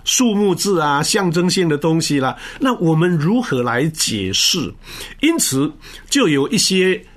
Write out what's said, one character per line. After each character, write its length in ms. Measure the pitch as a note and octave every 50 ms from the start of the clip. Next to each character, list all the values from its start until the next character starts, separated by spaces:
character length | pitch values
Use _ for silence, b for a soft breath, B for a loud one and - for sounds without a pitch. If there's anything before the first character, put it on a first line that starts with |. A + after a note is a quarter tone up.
| B
数 300 | - - - B3+ A#3 G3+
目 180 | G3+ G#3 G3 F3
字 260 | - - G3+ F#3+ E3
啊、 220 | D3+ D3 C#3+ C#3+
象 300 | D#3 - - G#3 F#3+ F3
征 180 | D#3 F3 F3 F3+
性 180 | - F#3+ F3
的 80 | D#3+ D3
东 240 | C3+ - E3 D#3+ E3
西 200 | D#3 - D3 C#3
啦。 180 | C3 B2+ A#2+ B B B B B
那 120 | C#4+ C4 A#3+
我 180 | - F3+ D#3+ D#3+
们 160 | D#3 F3 F3+ F3
如 240 | D#3 C#3+ F3 A3 B3+
何 220 | A#3+ - C#3+ B2 A#2+
来 200 | A#2+ A#2 B2 D3+
解 440 | D#3+ D#3 - - - A#2 G2+ F#2+ F#2+
释？ 400 | G2+ - - - - F3 B2 E2+ - - B B B B B B B B
因 140 | C4+ D#4 E4 D#4
此， 340 | - - C3 C3+ C#3+ D#3 - - B B B B B B
就 180 | - C#4 B3 E3+
有 180 | D3 C3+ C#3+ -
一 100 | - E3+
些 440 | - - F#3+ F#3 F#3 F#3 F#3 F#3 - - -